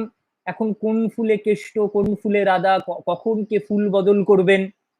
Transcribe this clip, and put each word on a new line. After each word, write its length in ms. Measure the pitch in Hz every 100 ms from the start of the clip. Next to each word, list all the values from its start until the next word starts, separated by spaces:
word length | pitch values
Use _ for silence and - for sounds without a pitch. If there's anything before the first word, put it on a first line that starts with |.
| 220 _ _ _ 185
এখন 260 | 175 220
কোন 360 | 202 214 220 220
ফুলে 280 | - 220 208
কেষ্ট, 420 | 214 208 - 220
কোন 360 | 208 208 202
ফুলে 300 | 202 214 202
রাধা, 340 | 196 185 190 190
ক-, 240 | - 170 -
কখন 380 | 175 226 220
কে 140 | 208 208
ফুল 320 | - 208 208
বদল 340 | 196 190 202
করবেন, 460 | 185 196 185 196 190 _ _ _